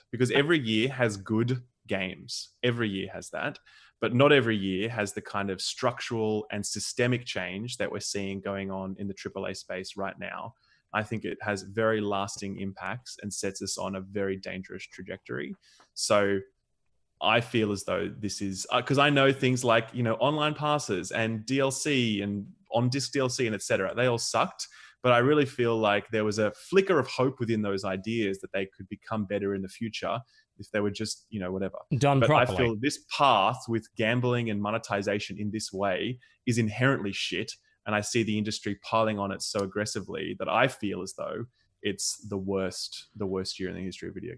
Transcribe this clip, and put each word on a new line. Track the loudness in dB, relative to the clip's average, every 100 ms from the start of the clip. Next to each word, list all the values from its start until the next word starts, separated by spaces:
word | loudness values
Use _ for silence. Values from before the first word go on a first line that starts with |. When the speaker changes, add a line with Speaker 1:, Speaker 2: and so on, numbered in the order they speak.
| _
Speaker 1:
Because | -2 2
every | 4 4 2
year | 2 2 2
has | 2 0 0
good | -2 0 2 -2 -6 _ -6
games. | -4 -4 -6 -10 -12 -12 _
Every | 0 2 0
year | -2 -6
has | -10 -10
that. | -6 -6 -6 -16 -20 -20 _
But | 0
not | 6 8
every | 8 6 2
year | 0 -2 -2
has | -2 -4
the | -4
kind | -6 -4 -4
of | -4
structural | -6 -2 -2 -2 -4 -2 0 0 -2
and | -6 -6
systemic | -6 -6 0 2 0
change | -2 -6 -6 -6 -8 -4
that | -4
we're | -4
seeing | -6 -4 -4 -6
going | -6 -6 -4
on | -6 -8 -8
in | -8
the |
triple | -8 -8 -6 -6
A |
space | -8 -8 -10 -8 -8
right | -8 -6
now. | -10 -10 -12 -14 _ _ _
I | -6
think | -4 -4
it | -6 -6
has | -4 -4
very | -4 0 2 2
lasting | 0 -2 -2 -6 -8 -6
impacts | -8 -8 -8 -8 -12 -12
and | -10
sets | -6 -6 -6
us | -8 -6
on | -6
a | -6
very | -6 -4 -2 -2
dangerous | -6 -10 -10 -14
trajectory. | -14 -14 -12 -12 -8 -8 -8 -12 _ _ _
So | -6 2 4 4 2 -2 _ _ _ _ _ _ _
I | 4 4
feel | 4 2 2
as | 0
though | -2 -2 -2
this | -4 -6 -4
is, | -4 -6 -2
uh, | -2
'cause | 2 4
I | 6
know | 6 6
things | 6 2 2
like, | 4 4 4
you | 0
know, | 0
online | 2 2 2 0
passes | 0 0 0 0 -2 -2
and | -2 0 -2 -2
D | 0
L | 2
C | 0 0 2 2 0
and | -2 -4 -6 -14 _
on-disc | 0 2 0 -2
D | 0
L | 0
C | 0 0
and |
et | -2
cetera, | 0 0 2
they | 2 2
all | 2
sucked. | 0 0 0 -2 -14 -14 -20 0
But | 6
I | 6
really | 8 6 4
feel | 2 2 4
like | 4 4 2
there | 0
was | 0 2
a | 0
flicker | 0 0 2 4 4
of | 2
hope | 2 0 0
within | 0 2
those | 2 0
ideas | -2 -4 -2 -2 0 -2
that | -4
they | -4 -4
could | -8 -14
become | -14 -6 -4 -2
better | -2 0
in | -2
the | -4
future | -6 -8 -4 -4 -4 -6 _ _ -20
if | -4
they | 0
were | 0
just, | -2 -6 -8 _
you | -6
know, | -4
whatever. | -4 -4 -6 -4 2
Speaker 2:
Done | 4 6
Speaker 1:
But | 6
I | 6 4
Speaker 2:
properly. | 4 2
Speaker 1:
feel | 2
this | -2 -4 -6
path | 4 6 8 6 2 -2
with | -4 -2 0
gambling | 2 2 2 2 0
and | 0
monetization | 0 -2 -2 -2 0 0 -2 -6
in | -4
this | -4 -6
way | -2 0 0 -2 -6 _ _ 0
is | 2
inherently | 2 4 4 4 0
shit. | -4 -4 -4 -6 -10 _ _ -2
And |
I | 0
see | 2 2
the | 2 2
industry | 0 -4 -6 -6
piling | -2 0 2 0
on | -2
it | -4
so | -4 -2
aggressively | -2 -2 -4 -4 -6 -6 -6 -4
that | 0
I | 2 2
feel | 2 -4 -4
as | -6
though | -8 -8 -6 -8 _ _ _
it's | -6 -4 -4 -6 -6
the | -6
worst, | -2 -2 -2 -4 -10 -12 -16
the | -8 -4
worst | -4 -4 -6
year | -8
in |
the | -6
history | -8 -10 -12
of |
video | -10 -12